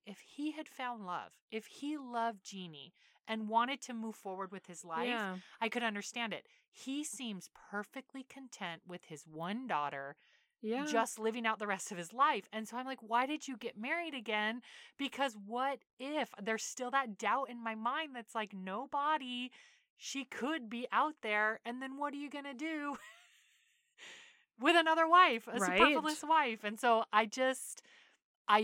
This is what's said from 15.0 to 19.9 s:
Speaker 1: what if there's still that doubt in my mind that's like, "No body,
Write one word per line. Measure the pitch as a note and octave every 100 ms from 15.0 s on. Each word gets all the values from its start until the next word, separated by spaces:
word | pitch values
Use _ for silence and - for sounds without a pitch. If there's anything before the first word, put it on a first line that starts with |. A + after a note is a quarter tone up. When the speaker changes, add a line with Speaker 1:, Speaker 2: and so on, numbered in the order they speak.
| C#4 B3 C#4 G#3+
Speaker 1:
what | G3 A#3+ C4+ C4+ _ _
if | C4+ D4+ B3 -
there's | G3+ A3
still | - - B3
that | C4+ B3 F#3+
doubt | G#3 B3+ B3
in | A#3+
my | A3+ A3
mind | A#3 D4 D#4 B3+
that's | A3+
like, | A3+ G#3
"No | G3 F#3 G3+ C#4
body, | C#4+ D4 D#4 B3+ B3 B3 - - _ _